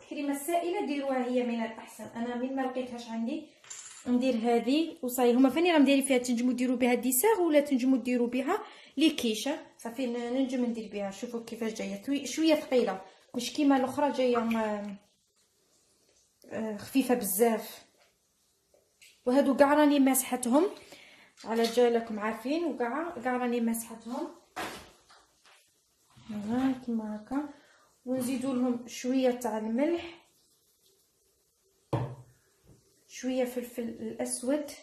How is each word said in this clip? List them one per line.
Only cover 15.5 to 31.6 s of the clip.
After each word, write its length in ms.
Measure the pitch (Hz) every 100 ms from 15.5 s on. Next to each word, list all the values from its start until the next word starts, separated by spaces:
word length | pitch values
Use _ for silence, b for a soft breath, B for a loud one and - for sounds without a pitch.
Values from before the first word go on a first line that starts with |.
| _ _ _ _ _ _ _ _ _ -
آه، 320 | - 220 208
خفيفه 380 | - 269 254 240
بزاف. 680 | 196 196 233 220 - - - _ _ _ _ _ _ _ _ _ _ _ - _ 247
وهادو 300 | 269 262 262
كاع 180 | 277
راني 260 | 294 294 285
ماسحتهم 640 | 262 254 - 247 240 269 381 - B B B B B B -
على 180 | 226
جالكم 560 | 226 240 240 233 226 214
عارفين، 460 | 214 226 254 320 339
وكاع 480 | 240 233 277 339 240
كاع 140 | 247 247
راني 240 | 247 240
ماسحتهم. 680 | 233 226 - 220 226 269 330 - _ - - - - _ _ - _ _ _ - _ _ _ _ _ - -
هاها 420 | 208 208 247 269 254 -
كيما 300 | 226 214 214
هكا، 340 | 214 269 294 B B B B B 247
ونزيدوا 480 | 262 247 262 262
لهم 340 | 247 247 233 -
شويه 440 | - 247 262 254
تاع 260 | 240 233 214
الملح، 460 | 220 233 302 339 - - _ _ _ _ _ _ _ _ _ _ _ _ _ _